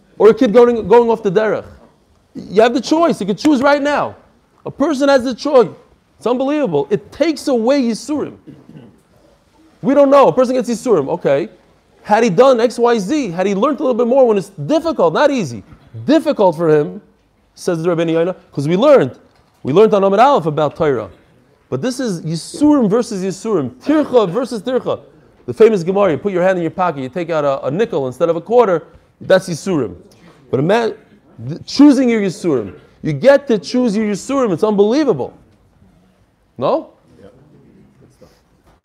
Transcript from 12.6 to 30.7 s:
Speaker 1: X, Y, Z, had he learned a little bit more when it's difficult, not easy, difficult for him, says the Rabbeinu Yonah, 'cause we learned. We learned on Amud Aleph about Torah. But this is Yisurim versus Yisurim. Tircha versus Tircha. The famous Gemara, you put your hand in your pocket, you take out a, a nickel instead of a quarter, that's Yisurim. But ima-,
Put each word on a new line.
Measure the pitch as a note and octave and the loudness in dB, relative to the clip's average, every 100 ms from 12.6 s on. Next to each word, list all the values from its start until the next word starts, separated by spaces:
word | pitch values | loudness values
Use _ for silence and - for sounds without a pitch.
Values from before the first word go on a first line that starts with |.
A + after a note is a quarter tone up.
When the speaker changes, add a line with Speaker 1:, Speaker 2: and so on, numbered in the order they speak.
Speaker 1:
X, | A#3+ A#3+ | 0 0
Y, | A#3+ A#3+ | 0 0
Z, | F#3 D4+ A#3 | -2 -4 -4
had | E3 F#3+ | -4 -2
he | |
learned | F#3+ C4+ C4 | 0 -2 0
a | |
little | C#4 | -2
bit | A3+ A#3 | -2 0
more | C4+ B3 | 2 2
when | G#3 | 2
it's | - | -4
difficult, | - C#3+ D#4 D#4+ B3 E3+ | -8 -2 -2 -2 0 0
not | F#3 D4 | 2 0
easy, | C4+ D3+ A2+ - - _ A2+ | 0 -6 -10 -16 -20 _ -8
difficult | A#2 D#4 D4+ A3+ F#3+ | 0 2 2 0 0
for | D#3 E3 | 0 2
him, | D3+ D#3+ F#3 - _ _ _ _ | 2 0 -8 -20 _ _ _ _
says | - - E3+ | -10 -6 -4
the | E3+ | -2
Rabbeinu | E3 E3+ | -2 0
Yonah, | D#3+ F3 F3+ _ | -2 -2 -6 _
'cause | - C#3+ | -6 -2
we | F3+ | 2
learned. | C#4+ C4 C3+ - _ _ _ _ | 4 4 2 -6 _ _ _ _
We | B2 | -2
learned | D#3+ A3 | 2 4
on | G3+ | 2
Amud | G3 G3 | 2 2
Aleph | C4 C4 D#3+ | 2 2 -2
about | D3 D3 - | -2 -4 -2
Torah. | D#3 B2 G2 - _ _ _ _ _ | -2 -2 -6 -14 _ _ _ _ _
But | B2+ | -6
this | A3 B3+ | -6 -6
is | B3 E3+ | -6 -6
Yisurim | D#3 D#3+ - - D4 D4 G#3+ | -6 -8 -10 0 2 2 2
versus | A3+ A#3 G3 | 0 -2 -6
Yisurim. | F#3+ - A3 F#3+ B2+ - | -8 -8 -4 -2 -4 -6
Tircha | - D4+ C#4+ B3 G3 | -2 0 2 0 0
versus | F#3+ C4+ A#3 | -2 -6 -6
Tircha. | G#3 B3+ E3+ A2+ - _ _ _ - | -6 -4 -4 -8 -10 _ _ _ -6
The | |
famous | A#2+ A3+ G#3 | 4 4 4
Gemara, | D#3+ G3 G3+ | -2 0 0
you | C3+ | 0
put | G3+ | -4
your | F3 | -2
hand | F#3 F#3 | 0 0
in | |
your | D#3+ | -4
pocket, | - F3+ C#3+ | -4 -4 -4
you | C3 | -8
take | F3+ E3+ | -8 -6
out | D#3+ | -2
a, | C#3+ C3+ C3 | -2 -2 -4
a | |
nickel | D#3 A3+ E3 C3 | -4 -2 -4 -4
instead | - E3+ | -2 -2
of | E3 | -2
a | |
quarter, | E3 A#3+ G#3+ E3 - - _ _ | 0 2 2 0 -4 -20 _ _
that's | B2+ F#3 F3+ | 2 2 0
Yisurim. | E3 G3 E3 G#2+ F2 - _ - _ _ | -8 -4 -2 -4 -8 -20 _ -20 _ _
But | B2 | -2
ima-, | D#3 | 0